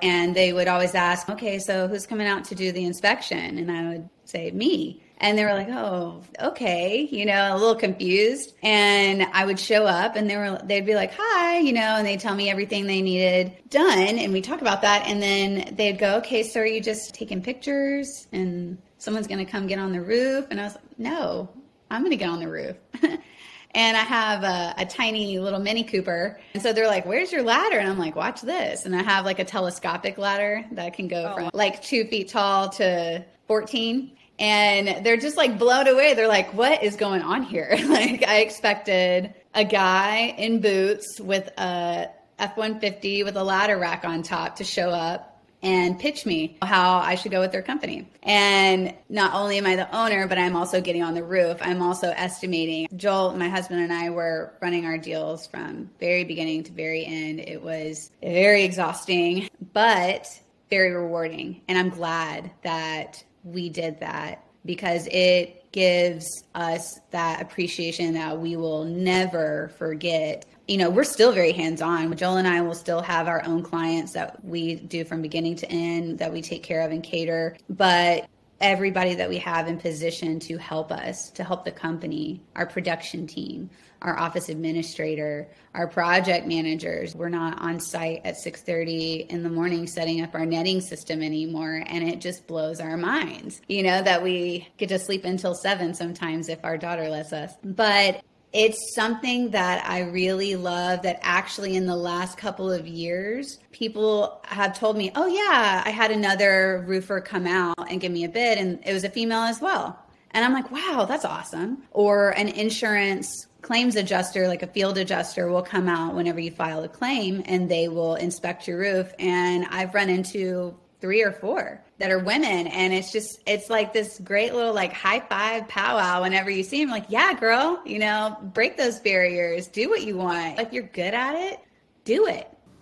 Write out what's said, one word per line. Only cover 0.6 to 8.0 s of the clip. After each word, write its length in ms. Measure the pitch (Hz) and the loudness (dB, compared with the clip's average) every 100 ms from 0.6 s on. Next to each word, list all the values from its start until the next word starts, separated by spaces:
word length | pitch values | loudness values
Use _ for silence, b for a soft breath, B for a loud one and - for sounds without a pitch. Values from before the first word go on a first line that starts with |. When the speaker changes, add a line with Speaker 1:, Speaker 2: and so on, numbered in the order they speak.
| 180 | 2
Speaker 1:
always 280 | 180 180 185 | 4 2 2
ask, 340 | 175 180 - | 2 2 -2
"Okay, 300 | 208 226 196 | -6 -4 -4
so 280 | 190 190 185 | -2 0 0
who's 200 | 202 196 | -4 -6
coming 180 | 220 208 | -2 0
out 200 | 196 - | -2 -4
to 100 | 185 | -4
do 160 | 185 | -4
the 120 | 180 | -2
inspection?" 760 | 175 180 202 240 - 170 - 180 | -4 0 2 2 -2 -6 -4 -4
And 120 | 170 | -4
I 180 | 170 165 | -4 -4
would 200 | 170 170 - - | -6 -10 -18 -12
say, 240 | 175 170 | -8 -6
"Me." 540 | 185 247 202 - - B - | -2 0 0 -2 -10 B -2
And 180 | 208 214 | 0 2
they 80 | 208 | 2
were 80 | |
like, 160 | 196 196 | 0 -2
"Oh, 540 | 254 214 180 170 170 - - | -4 -4 -4 -6 -10 -16 -6
okay," 680 | 277 - 226 175 180 226 294 | -4 -2 -2 0 0 -2 -2
you 160 | 240 208 | -2 2
know, 280 | 196 196 196 | 4 4 4
a 20 | |
little 180 | 226 226 | 4 4
confused. 800 | 202 185 | 2 0